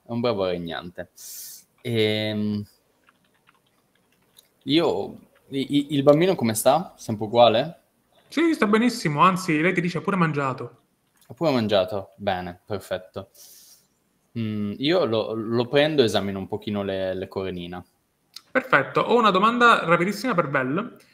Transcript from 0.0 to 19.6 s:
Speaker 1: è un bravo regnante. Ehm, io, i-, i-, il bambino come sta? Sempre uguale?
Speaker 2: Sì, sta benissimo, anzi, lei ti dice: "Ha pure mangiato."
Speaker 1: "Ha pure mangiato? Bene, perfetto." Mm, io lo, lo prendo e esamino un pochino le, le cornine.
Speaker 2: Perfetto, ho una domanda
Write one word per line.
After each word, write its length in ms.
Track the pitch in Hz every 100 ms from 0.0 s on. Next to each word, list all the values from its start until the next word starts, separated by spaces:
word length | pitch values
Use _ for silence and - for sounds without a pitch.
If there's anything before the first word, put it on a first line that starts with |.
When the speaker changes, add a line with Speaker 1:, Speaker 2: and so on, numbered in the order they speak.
| -
Speaker 1:
è 60 |
un 100 | 117
bravo 240 | 120 104 92
regnante. 640 | 90 85 67 87 90 87 - - - - - _ _
Ehm, 840 | 123 117 107 107 107 107 107 104 104 _ _ _ _ _ _ _ _ _ _ _ _ _ _ _ _ _ _ _
io, 540 | 135 156 151 90 95 - - _ -
i-, 260 | 135 127 143
i-, 160 | 143 147
il 80 |
bambino 300 | 139 147 185 175
come 180 | 117 107
sta? 380 | 127 151 185 -
Sempre 280 | - 104 107
uguale? 560 | 120 120 110 156 - _ _ _ _ _
Speaker 2:
Sì, 260 | - 330
sta 120 | 311 208
benissimo, 560 | 214 240 240 165 147
anzi, 400 | 175 180 - 151
lei 120 | 170
ti 80 | 180
dice: 180 | 175 165
"Ha 20 |
pure 140 | - 190
mangiato." 640 | 160 143 135 120 120 - _ _ _ _ -
Speaker 1:
"Ha 60 |
pure 180 | - 165
mangiato? 640 | 131 107 101 92 104 92 -
Bene, 420 | 101 90 90 87 -
perfetto." 640 | 98 - 92 - 101 95 - - - - - _ _ _ _ _ 120
Mm, 360 | 110 107 104 101
io 280 | 139 185 131
lo, 280 | 110 -
lo 320 | 113 110 117 120
prendo 340 | 143 151 151
e 20 | 113
esamino 320 | 101 101 98
un 100 | 95
pochino 360 | 104 - 104
le, 300 | 98 95 95 92
le 120 | 92
cornine. 560 | 101 95 90 87 90 - _ _ _ _ - _
Speaker 2:
Perfetto, 480 | 254 - 143 135 -
ho 160 | - 233
una 140 | 220
domanda 520 | 185 220 240